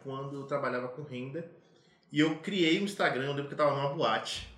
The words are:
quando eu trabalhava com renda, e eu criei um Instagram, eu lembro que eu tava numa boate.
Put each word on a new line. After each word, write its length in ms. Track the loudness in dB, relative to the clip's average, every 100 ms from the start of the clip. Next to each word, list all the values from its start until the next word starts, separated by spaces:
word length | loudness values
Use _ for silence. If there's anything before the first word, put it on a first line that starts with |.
quando 320 | -10 -8 -6 -8
eu 80 |
trabalhava 460 | -4 -2 0 -2 -4
com 120 | -8
renda, 420 | -8 -8 -6 -8 -10 -14 _ -20 _ _ _
e 80 | 2
eu 160 | 4 2
criei 440 | -2 2 4 4
um 40 |
Instagram, 400 | 2 2 2 2
eu 60 | 0
lembro 140 | -2 -4
que 80 | 2
eu 20 |
tava 160 | 2 4
numa 140 | 0 2
boate. 520 | 2 2 -2 -8 -10